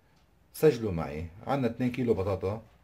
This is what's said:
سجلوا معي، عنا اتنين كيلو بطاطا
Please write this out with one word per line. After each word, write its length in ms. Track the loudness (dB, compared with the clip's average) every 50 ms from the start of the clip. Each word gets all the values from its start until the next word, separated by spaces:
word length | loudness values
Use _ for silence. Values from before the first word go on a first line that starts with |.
| _ _ _ _ _ _ _ _ _ _ 0
سجلوا 380 | 4 4 4 6 4 0 -2
معي، 360 | -2 -2 -2 -4 -6 -8 -8 -10 -12 -8 -4
عنا 200 | -2 0 0 0
اتنين 240 | 0 0 0 -2 -2
كيلو 220 | 0 0 2 2 2
بطاطا 480 | 2 0 -2 -2 -2 -2 -4 -4 -6 -8 -14 -20 _